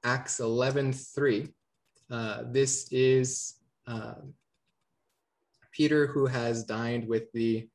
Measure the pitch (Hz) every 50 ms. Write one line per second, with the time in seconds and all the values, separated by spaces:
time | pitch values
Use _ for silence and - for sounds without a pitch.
0 | - 120 127 131 131 - - - 123 113 113 120 127 131 135 143 139 135 131 131
1 | - - - - 143 139 113 101 151 - - _ _ _ _ _ _ _ _ _
2 | _ _ 123 120 113 110 104 113 120 123 120 135 139 131 - - - - - 127
3 | 131 131 131 131 127 127 131 - - - - _ _ _ _ _ _ - 117 110
4 | 107 113 113 - - 135 - _ _ _ _ _ _ _ _ _ _ _ _ _
5 | _ _ _ _ _ _ _ _ _ _ _ _ _ _ - - 151 151 151 151
6 | 147 139 - 147 135 131 127 123 117 117 117 117 110 - 107 110 117 117 120 120
7 | 113 110 117 110 113 - _ 117 113 113 113 110 113 - _